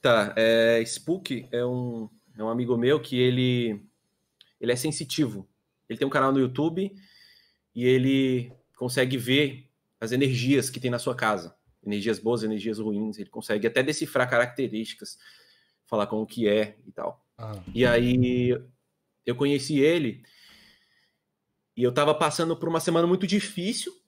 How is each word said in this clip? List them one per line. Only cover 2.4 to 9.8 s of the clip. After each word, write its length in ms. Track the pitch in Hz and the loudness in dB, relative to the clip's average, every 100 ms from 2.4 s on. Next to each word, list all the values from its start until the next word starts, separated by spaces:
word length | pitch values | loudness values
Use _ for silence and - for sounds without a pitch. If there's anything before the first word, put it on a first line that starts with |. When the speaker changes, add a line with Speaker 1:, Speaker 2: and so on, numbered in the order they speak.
Speaker 1:
um 60 | 110 | -4
amigo 260 | 117 123 120 | -2 0 2
meu 220 | 123 147 | 2 2
que 180 | 123 127 | 0 2
ele, 640 | 127 123 127 123 117 104 - _ _ _ _ _ _ _ | 2 4 2 0 -2 -6 -10 _ _ _ _ _ _ _
ele 140 | 113 | -2
é 20 | 123 | -2
sensitivo. 720 | 156 147 143 - 135 101 95 _ _ _ _ | -2 -6 -6 -2 -2 -2 -14 _ _ _ _
Ele 100 | 113 | -4
tem 80 | 135 | -2
um 60 | |
canal 220 | 139 135 | 2 2
no 60 | 135 | 2
YouTube 520 | 127 127 156 165 196 - - _ _ _ _ _ _ | 0 0 -2 -2 -6 -8 -20 _ _ _ _ _ _
e 120 | 117 123 | -2 4
ele 680 | 131 131 135 135 127 120 - _ _ | 4 4 4 2 0 -4 -14 _ _
consegue 400 | 127 131 127 131 | -4 0 0 0
ver 540 | 113 135 143 127 _ _ | 0 2 2 -2 _ _